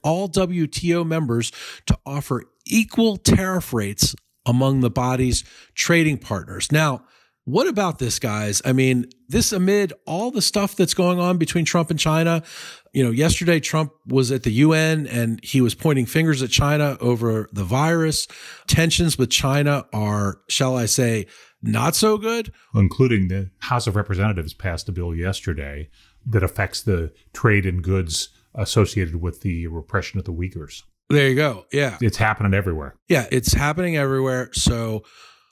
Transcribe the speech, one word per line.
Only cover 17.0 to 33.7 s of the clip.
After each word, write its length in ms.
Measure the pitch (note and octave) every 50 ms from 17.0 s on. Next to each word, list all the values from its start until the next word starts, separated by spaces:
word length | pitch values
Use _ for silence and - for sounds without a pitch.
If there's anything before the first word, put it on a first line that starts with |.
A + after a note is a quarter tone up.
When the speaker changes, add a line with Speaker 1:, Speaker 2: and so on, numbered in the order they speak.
Speaker 1:
over 480 | A#2+ B2 A#2+ A2 A#2 A#2 A2 A2 G#2 -
the 100 | - G2+
virus. 640 | F#2+ F2 A#2+ C3+ D3+ E3 E3+ E3 D#3+ D#3 D3+ - - - - - - - - - -
Tensions 520 | - - D#3+ E3 E3 - - E3+ D#3+ - -
with 100 | B2+ A#2+
China 560 | - - - C3 C#3 C#3+ C#3+ D3 C#3+ C3+ - -
are, 480 | - G#2+ G#2+ G#2 G#2 G#2 G2+ G2 F#2+ _ _ -
shall 260 | - - C3+ C3 B2+
I 120 | B2 A#2
say, 400 | G#2 - C3+ B2 A#2 A2+ G#2+ F#2+ - - - - _ _ -
not 340 | A2+ A2 G#2+ A2+ B2+ D#3+ -
so 220 | - A3 G#3+ G#3+
good. 340 | G#3 G#3 A3 A#3 A#3 A3 - - _ _ - -
Speaker 2:
Including 540 | A2 G2 - - - C3 B2 A#2 G2 F#2+ F2+
the 220 | F#2 G2 F#2+ F#2+ _ -
House 280 | - - B2+ A2 -
of 80 | A2+ F#2
Representatives 600 | G#2 G2+ - F#2+ F#2 G2+ A2 G2 F2 D#2 D#2 -
passed 340 | - - F#2 E2+ E2 - -
a 40 |
bill 220 | F2 F2 F2 F2 E2
yesterday 760 | E2 F2 F#2+ F#2+ - - F#2+ D#2 - C#2+ C#2+ C#2+ D2 D2+ - - _ _ _ _ _ -
that 180 | B2 G#2+ G2
affects 380 | F2+ F2+ - - G2+ - - -
the 320 | - A2 F#2 E2+ D#2+ D2+ _ _ _ _ -
trade 320 | - - A2+ G#2 G2+ F2+
in 160 | F#2+ F2+ F#2
goods 480 | D#2+ F#2 F#2+ F#2+ F2 D#2+ D#2+ - - - _ _ _ _ -
associated 600 | A2+ F#2+ - - A#2 G2+ - - G2+ F2+ E2 E2 E2
with 220 | F2 F2 - -
the 240 | - G2 E2+ E2 E2+
repression 520 | E2 E2 E2 - - - F#2+ E2+ - - G2
of 60 | -
the 80 | F#2+
Uyghurs. 500 | E2+ E2 F2+ F#2+ - E2+ D2 - - - - - _ _ _ -
Speaker 1:
There 180 | C#3+ D3 C#3 C3+
you 80 | B2+
go. 300 | C#3+ D#3 C#3 A2+ F#2+ - - -
Yeah. 240 | C#3+ C#3+ B2+ - -
Speaker 2:
It's 160 | B2 G#2 -
happening 380 | - A2 G#2+ G#2+ - G#2+ G2 F#2+
everywhere. 420 | G2+ F#2+ F#2+ D#2+ D#2 C#2+ C2 - _ _
Speaker 1:
Yeah, 200 | - E3+ C3+ A2 -
it's 220 | - B2+ A#2 -
happening 460 | - - C#3+ D3